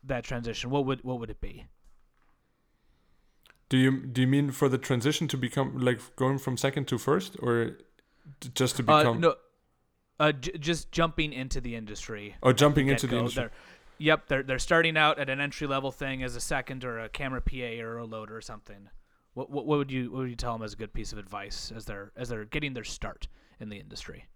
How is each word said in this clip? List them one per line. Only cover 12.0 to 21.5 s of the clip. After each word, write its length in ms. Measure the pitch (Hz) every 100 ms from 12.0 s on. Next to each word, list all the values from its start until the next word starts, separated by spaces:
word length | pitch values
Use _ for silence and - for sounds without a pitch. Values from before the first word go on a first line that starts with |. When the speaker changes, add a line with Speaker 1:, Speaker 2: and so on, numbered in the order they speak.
| - 107 104 -
Speaker 2:
Oh, 60 | 131
Speaker 1:
at 80 | 123
the 40 |
Speaker 2:
jumping 280 | 147 143 135
into 180 | 135 131
the 20 |
Speaker 1:
get-go. 100 | 120
Speaker 2:
industry. 240 | 120 131
Speaker 1:
They're, 80 | 113 - - - - _
yep, 280 | 151 156 -
they're, 140 | 139
they're 160 | 135 131
starting 380 | - 165 165 160
out 220 | 156 147
at 100 | 135
an 120 | 135
entry-level 500 | 143 - 147 135 135
thing 300 | 123 139 131
as 140 | 127 120
a 40 |
second 440 | - 143 127 131
or 140 | 123 113
a 120 | 110
camera 320 | - 139 131
P 200 | - 131
A 180 | 120 117
or 180 | 113 117
a 80 | 117
loader 280 | 110 107
or 60 | 110
something. 480 | 110 107 - 101 98 - _ _ _
What, 160 | - 131
what, 160 | 143 127
what 100 | 147
would 160 | 139
you, 180 | 131 123
what 100 | 131
would 100 | 131
you 60 | 117
tell 180 | 127
them 80 | 113
as 100 | 107
a 40 | -
good 180 | 110
piece 180 | - 107
of 60 | 104
advice 520 | 98 104 98